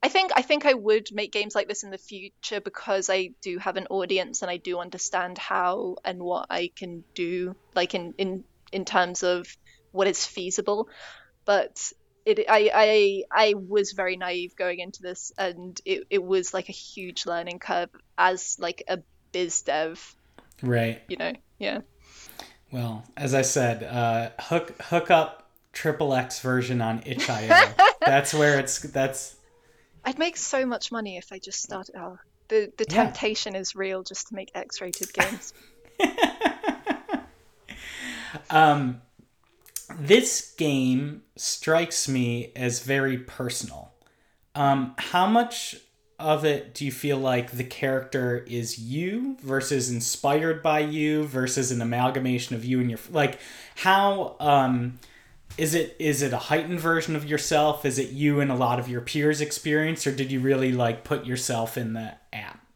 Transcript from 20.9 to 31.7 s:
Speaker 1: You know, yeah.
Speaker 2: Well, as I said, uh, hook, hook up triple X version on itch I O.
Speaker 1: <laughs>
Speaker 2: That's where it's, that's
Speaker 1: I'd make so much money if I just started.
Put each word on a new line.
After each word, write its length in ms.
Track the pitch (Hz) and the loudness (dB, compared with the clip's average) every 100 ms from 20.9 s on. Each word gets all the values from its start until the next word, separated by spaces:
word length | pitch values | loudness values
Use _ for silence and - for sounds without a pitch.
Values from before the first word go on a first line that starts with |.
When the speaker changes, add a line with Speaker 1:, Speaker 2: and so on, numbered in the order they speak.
| 113 - | -4 -10
Speaker 1:
You 80 | 185 | -6
know, 160 | 165 165 _ _ | -6 -8 _ _
yeah. 220 | 202 - - _ _ - - - - - _ | -4 -4 -8 _ _ -20 -20 -20 -20 -20 _
Speaker 2:
Well, 320 | 127 117 110 120 - | -8 -6 -8 -14 -8
as 180 | 139 135 | 0 2
I 60 | |
said, 400 | 131 147 123 113 | 2 2 2 0
uh, 460 | 71 123 117 113 117 - | -4 -2 0 0 -2 -8
hook, 420 | - 170 170 - | -2 -2 -2 -12
hook 300 | - 170 170 | -2 -2 4
up 380 | 175 156 - - _ _ | 4 4 -4 -20 _ _
triple 400 | - 160 151 151 131 | -6 -2 0 0 0
X 240 | 120 - | -2 -4
version 420 | 127 127 123 123 | 0 0 0 0
on 220 | 113 113 - | 0 -2 -4
itch 240 | 131 - | -4 -2
I 200 | 117 110 | -2 6
O. 420 | 339 523 - 403 - | 8 8 8 6 8
Speaker 1:
<laughs> 60 | - | 4
Speaker 2:
That's 280 | 139 143 | 6 4
where 240 | 156 147 143 | 4 6 6
it's, 220 | 135 - | 2 -4
that's 560 | 143 135 135 135 - - _ _ _ _ _ _ | -4 0 0 -2 -12 -18 _ _ _ _ _ _
Speaker 1:
I'd 140 | - 269 | -6 -2
make 180 | 330 330 | -2 -2
so 300 | - 277 262 | -2 0 0
much 260 | 240 - | -2 -4
money 260 | 233 208 180 | -6 -6 -10
if 140 | - | -14
I 60 | 196 | -16
just 240 | 190 196 | -10 -10
started. 340 | - | -8